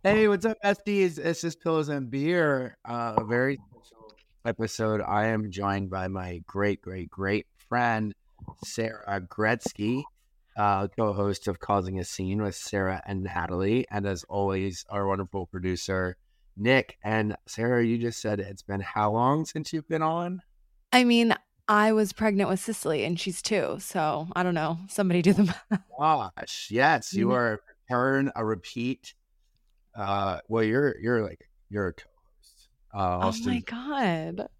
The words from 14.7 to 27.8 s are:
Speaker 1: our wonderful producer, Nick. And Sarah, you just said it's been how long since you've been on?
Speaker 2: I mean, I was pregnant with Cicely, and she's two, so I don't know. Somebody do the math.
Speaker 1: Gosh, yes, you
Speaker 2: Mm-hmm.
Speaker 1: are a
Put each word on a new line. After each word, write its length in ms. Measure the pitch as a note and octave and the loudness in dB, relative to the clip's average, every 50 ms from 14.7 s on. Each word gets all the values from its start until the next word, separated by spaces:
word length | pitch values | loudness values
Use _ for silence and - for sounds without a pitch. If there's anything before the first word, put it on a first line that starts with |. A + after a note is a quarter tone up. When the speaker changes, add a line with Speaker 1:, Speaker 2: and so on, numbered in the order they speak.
| F2+ - - - | -6 -8 -12 -6
Speaker 1:
our 180 | G#2 G2+ G2 | -4 -2 0
wonderful 400 | G2 G2 F#2+ G2 - - G2 F2+ | 0 0 -2 -4 -6 -6 -8 -8
producer, 720 | - - F#2 F2+ F#2 F#2 E2+ - - F#2+ F#2 F#2 F2+ F2 _ _ _ _ _ _ _ _ | -6 -8 -4 -2 -2 -2 -2 -2 -4 -2 -2 -2 -2 -4 _ _ _ _ _ _ _ _
Nick. 400 | F#2+ G#2 A#2+ C3 C3+ C3 - - _ - | -2 2 4 4 4 4 0 -12 _ -4
And 320 | G#2 A2 A2 G#2+ G#2+ G2+ - _ | -2 0 0 0 0 -4 -6 _
Sarah, 380 | - - - A2+ A#2+ B2 A#2+ A#2 | -14 -6 -2 0 2 2 2 4
you 140 | A#2 A#2 A#2 | 2 2 0
just 220 | A#2 A#2+ A2+ - | -2 -4 -4 -4
said 180 | - A2 G#2 G2+ | -4 -4 -2 -2
it's 220 | F#2+ F#2+ G2 - | -4 -8 -12 -16
been 180 | - - G2+ G2 | -10 -6 -6 -6
how 320 | G2 - - G#2+ G#2+ G#2 | -6 -4 -2 0 0 2
long 320 | G#2+ A2+ B2 C3 C#3+ D#3 D#3 | 2 2 2 2 2 2 -2
since 260 | - - B2+ B2 - | -4 -8 -10 -8 -6
you've 180 | - D#3+ D3 - | -6 -6 -4 -2
been 140 | E3 D#3+ | -2 0
on? 380 | D#3+ D#3+ D#3+ E3+ F3 F3 F#3 F3+ - _ _ _ _ _ _ _ _ _ | 0 0 0 -2 -4 -4 -6 -10 -12 _ _ _ _ _ _ _ _ _
Speaker 2:
I 120 | - B3 B3 | 4 4 6
mean, 300 | A#3+ A#3+ A#3 A#3 A3+ - - _ _ _ _ _ - | 6 6 6 6 4 2 0 _ _ _ _ _ 2
I 240 | G#3+ G#3 G#3+ A3 | 4 6 6 6
was 220 | A3 G#3+ G#3+ G3 - | 4 4 2 0 0
pregnant 340 | - A3 G#3+ G3+ G3 G3 - | 0 0 2 2 2 2 2
with 120 | F#3+ F#3 | 0 -2
Cicely, 440 | - - G#3+ - - D3+ D#3 C#3+ G#2 | -2 -6 -6 -4 -2 0 0 0 0
and 160 | D3 F3 E3+ | -2 -2 -2
she's 220 | - F#3+ F3 - | -4 -6 -6 -6
two, 340 | - - A3 F#3+ C#3+ - - G#3 | -2 0 0 0 0 0 -4 -6
so 480 | - - - F#3 D#3 D3+ - - D#3+ F3 - | -8 -4 -2 0 0 0 0 -2 -4 -4 -2
I 80 | F3+ F3+ | 0 0
don't 100 | F3+ F3 | 2 2
know. 240 | D#3+ D#3 D#3 E3+ E3 F#3+ - | 0 0 0 -2 -4 -8 -8
Somebody 320 | - - G3+ F#3 F3 F3+ | -2 0 2 4 4 6
do 140 | D#3 F#3+ G3 | 6 6 8
the 100 | E3+ G#3 E3 F3 - - _ | 8 6 4 2 -4 -4 _
math. 120 | A3 - - _ - - | -4 -4 -4 _ -4 0
Speaker 1:
Gosh, 680 | D3 D#3 D#3 C#3 G#2 F#2 _ - - - - - - - | 4 4 4 4 0 -6 _ -10 -10 -10 -10 -12 -8 -2
yes, 420 | G2+ A#2 C3+ D#3 D#3+ A#2+ - - | 2 4 6 6 4 4 0 -4
you 140 | - G2 A#2 | -2 0 2
Speaker 2:
Mm-hmm. 80 | B2 B2+ | 2 4
Speaker 1:
are 160 | B2 A#2+ A#2 | 4 2 2
a 60 | G#2+ G#2 _ _ _ _ | 0 -2 _ _ _ _